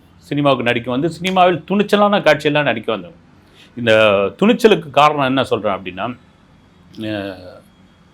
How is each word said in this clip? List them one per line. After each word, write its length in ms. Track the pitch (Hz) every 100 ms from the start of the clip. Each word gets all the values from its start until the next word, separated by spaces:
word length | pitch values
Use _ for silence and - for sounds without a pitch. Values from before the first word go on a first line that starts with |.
| _ _
சினிமாவுக்கு 440 | - 147 143 131
நடிக்க 260 | 120 120 120
வந்து, 200 | 127 165
சினிமாவில் 540 | 165 180 185 180 165 -
துணிச்சலான 520 | 196 202 208 208 202
காட்சியெல்லாம் 400 | 156 147 151 147
நடிக்க 300 | 139 113 110
வந்தவங்க. 300 | 107 85 82 _ _ _ _ _ -
இந்த 160 | 117 110 110 101 98 -
துணிச்சலுக்கு 480 | 202 247 220 180 160
காரணம் 340 | 143 151 147
என்ன 200 | 131 135
சொல்றேன் 280 | 120 113 104
அப்படின்னா, 440 | 95 95 90 113 123 _ _ _ _ _ _ _ -
அஹ், 580 | 110 107 98 92 90 - _ _ _ _ _